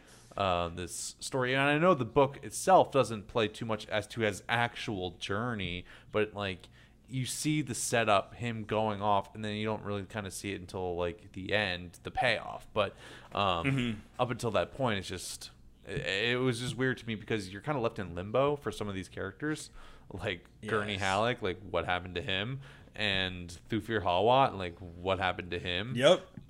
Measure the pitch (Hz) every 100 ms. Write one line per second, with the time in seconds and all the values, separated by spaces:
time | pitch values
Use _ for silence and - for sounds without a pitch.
0 | - - - - 98 87 87 87 87 -
1 | - - - 135 123 135 143 147 180 160
2 | 117 143 135 - 104 - - 180 127 139
3 | 110 110 95 120 107 - 117 107 - 107
4 | - - 107 101 - 117 120 - - 98
5 | 90 85 - 101 123 110 90 87 - -
6 | - 107 107 98 98 90 - - - -
7 | - 131 123 - 151 151 131 113 - 120
8 | 110 98 - - 117 113 107 107 110 101
9 | 104 101 - 110 107 104 107 107 101 101
10 | 92 110 95 - 101 95 87 98 90 85
11 | 87 85 101 98 92 104 101 87 87 -
12 | - - 127 110 - - - 110 98 -
13 | - - - - 101 87 135 135 120 104
14 | - - 123 117 120 98 85 - 127 98
15 | 90 90 - - - - - - - 95
16 | - 95 117 123 131 117 127 131 131 123
17 | 113 107 - 113 92 98 147 147 117 -
18 | 90 85 98 123 143 143 110 - 104 95
19 | 90 - 95 - 151 151 - - - -
20 | - 95 104 90 - - 110 110 104 98
21 | 98 98 117 123 98 85 90 90 80 90
22 | 92 87 78 95 110 135 - - - -
23 | 104 98 92 90 85 87 - 110 104 110
24 | 95 87 107 127 131 98 90 85 90 85
25 | 90 92 92 90 90 87 92 90 113 117
26 | 143 180 - -